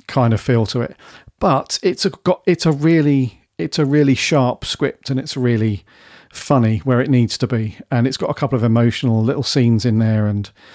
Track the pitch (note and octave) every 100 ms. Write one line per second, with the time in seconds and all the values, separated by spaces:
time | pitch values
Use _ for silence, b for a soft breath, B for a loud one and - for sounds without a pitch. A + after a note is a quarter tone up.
0 | - C3+ A#2 A2 - A#2 A2 B2 - -
1 | B B B - G3 C3+ - - G3 F3+
2 | F#3+ - - F3+ - E3+ E3 C#3+ D#3 E3
3 | D3 C#3 B2+ - _ - - - C#3 D3
4 | C#3+ C3 - D3+ B2+ - - - C#3 -
5 | - C3 D3+ C#3 B2 A#2 A2 G2+ B B
6 | B B B - - C#3 A2 A2 C3+ B2
7 | C3+ B2+ A2+ - A2+ A#2+ G#2+ - - B2
8 | B2+ - - - C#3 B2+ A#2 A2+ A#2 -
9 | B2+ A2+ A2 C#3 - C#3+ A#2 A2+ B2 A2
10 | A2 A2 G#2 G2+ G2+ B B